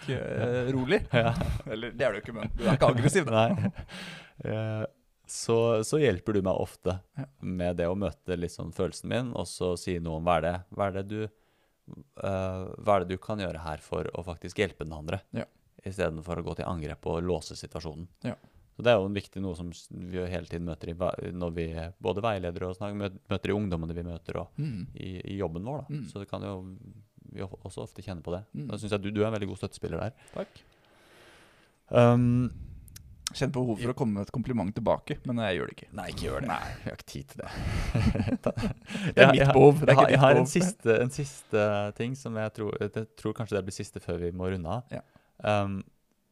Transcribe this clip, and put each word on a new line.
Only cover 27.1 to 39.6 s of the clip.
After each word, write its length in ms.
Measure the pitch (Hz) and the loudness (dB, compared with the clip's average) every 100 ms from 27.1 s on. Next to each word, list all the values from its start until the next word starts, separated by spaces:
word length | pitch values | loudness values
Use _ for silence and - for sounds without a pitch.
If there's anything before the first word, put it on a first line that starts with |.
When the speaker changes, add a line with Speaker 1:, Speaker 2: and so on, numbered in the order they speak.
| _ - | _ -16
Speaker 2:
vi 80 | - | -10
of-, 120 | 95 95 | -10 -10
også 200 | 98 - | -14 -12
ofte 180 | 113 - | -12 -12
kjenne 220 | 101 87 | -10 -8
på 100 | - | -6
det. 100 | 87 107 - | -6 -6 -10
Speaker 1:
Mm. 120 | 139 | -8
Speaker 2:
Da 80 | 104 | -6
synes 140 | 104 | -2
jeg 100 | 101 | -2
du, 80 | 98 | 0
du 100 | 104 | 0
er 60 | 107 | 0
en 80 | 107 | 0
veldig 140 | 98 | -4
god 100 | 92 | -6
støttespiller 380 | 98 - 85 82 | -8 -8 -6 -4
der. 140 | 98 - - | -6 -8 -14
Speaker 1:
Takk. 300 | - 196 - - _ _ _ _ - - - - _ _ _ - | -10 -10 -14 -20 _ _ _ _ -20 -20 -20 -20 _ _ _ 2
Speaker 2:
Um, 600 | 120 120 120 120 123 123 - - - - - - - - | 6 8 8 6 4 2 -4 -14 -16 -18 -20 -20 -12 -10
Speaker 1:
Kjenner 200 | - 131 123 | -2 -2 0
behov 220 | 127 104 | 0 0
for 80 | 120 | -2
Speaker 2:
Ja. 60 | |
Speaker 1:
å 40 | 127 | 0
komme 160 | 123 | 0
med 140 | 101 101 | 0 -2
et 40 | |
kompliment 440 | 123 113 120 92 113 | -4 -2 0 0 0
tilbake, 400 | 104 80 - 143 135 | 2 2 0 -8 -4
men 120 | 120 | -2
jeg 200 | 107 87 | 0 0
gjør 120 | 62 | -2
det 40 | |
ikke. 140 | - - | -8 -14
Speaker 2:
Nei, 100 | 98 87 | -12 -8
ikke 140 | - 71 | -6 -4
gjør 140 | 67 | -2
det. 80 | - | -2
Speaker 1:
Nei. 240 | 80 - - | -4 -4 -8
Speaker 2:
Vi 0 | |
har 140 | - - | -8 -10
ikke 80 | - | -10
tid 220 | - - | -12 -12
til 120 | - | -12
det. 100 | - - - - - | -10 -6 -4 -2 0
<laughs> 500 | 120 - - - 247 | 2 2 2 0 0
Speaker 1:
Det 80 | - | -2
er 720 | - 170 - - 226 185 - | -2 -2 -4 -8 -4 2 8
Speaker 2:
Jeg, 60 | 135 | 8
Speaker 1:
mitt 80 | 131 | 10
Speaker 2:
jeg 80 | 139 | 8
har, 60 | |
Speaker 1:
behov, 260 | 135 | 10